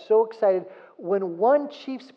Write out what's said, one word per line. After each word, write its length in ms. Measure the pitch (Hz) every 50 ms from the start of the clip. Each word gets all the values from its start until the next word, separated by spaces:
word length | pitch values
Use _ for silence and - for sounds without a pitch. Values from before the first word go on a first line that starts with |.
| - -
so 180 | 214 220 226
excited 400 | 220 220 - - 196 190 180 170 - - - - - _ -
when 400 | 233 170 196 196 190 180 170 170
one 320 | 202 240 285 294 285 -
Chiefs 420 | - - - - 262 254 - - -